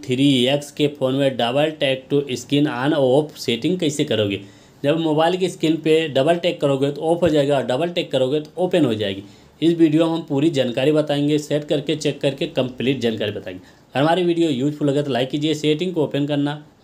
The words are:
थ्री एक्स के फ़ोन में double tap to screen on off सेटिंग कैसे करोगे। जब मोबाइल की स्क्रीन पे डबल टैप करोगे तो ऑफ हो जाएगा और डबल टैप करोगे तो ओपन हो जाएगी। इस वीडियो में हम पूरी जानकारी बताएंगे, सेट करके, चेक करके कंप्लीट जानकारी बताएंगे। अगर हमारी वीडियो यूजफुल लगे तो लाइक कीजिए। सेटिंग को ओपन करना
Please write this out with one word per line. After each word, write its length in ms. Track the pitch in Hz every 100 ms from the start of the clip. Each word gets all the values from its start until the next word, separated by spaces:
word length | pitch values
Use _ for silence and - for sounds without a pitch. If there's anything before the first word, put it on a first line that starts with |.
| -
थ्री 200 | 127 143 131 123
एक्स 240 | 143 143
के 160 | - 147
फ़ोन 260 | 147 131 135
में 220 | 135 120
double 360 | 117 135 156 156
tap 280 | 139 131 -
to 120 | 143 139 123
screen 320 | - 143 147
on 260 | 120 135 160
off 400 | 131 135 151 -
सेटिंग 400 | - 117 156 180
कैसे 240 | 165 147 147
करोगे। 340 | 110 101 98 - - - -
जब 140 | 139 165
मोबाइल 380 | 160 151 165 180
की 120 | 185
स्क्रीन 260 | - 160 156
पे 300 | 160 156 160
डबल 280 | 135 143 175
टैप 200 | 175 -
करोगे 280 | 147 139 143
तो 100 | 143
ऑफ 180 | 160 170
हो 80 | 175
जाएगा 280 | 151 139 143
और 80 | 117
डबल 240 | 127 170
टैप 200 | 175 156
करोगे 280 | 135 127 151
तो 120 | 147 -
ओपन 280 | 180 185 139
हो 80 |
जाएगी। 300 | 110 104 98 - - - _
इस 160 | 160 165
वीडियो 280 | 165 151 165
में 80 |
हम 80 | 165 165
पूरी 200 | 139 160
जानकारी 400 | 139 120 113 139
बताएंगे, 460 | 151 151 143 147 151
सेट 240 | 147 147 151
करके, 300 | 151 147 156
चेक 240 | 151 139
करके 260 | 143 139 170
कंप्लीट 520 | - 127 - 120 135
जानकारी 320 | 117 110 104
बताएंगे। 280 | 104 95 90
अगर 400 | - - _ 127
हमारी 240 | 151 170
वीडियो 260 | 175 170 165
यूजफुल 400 | 127 143 147 147
लगे 140 | 139
तो 80 | 139
लाइक 180 | 120 131
कीजिए। 240 | 151 151 151
सेटिंग 380 | 151 151 185
को 100 | 170
ओपन 220 | 139 139 143
करना 360 | 147 143 151 - _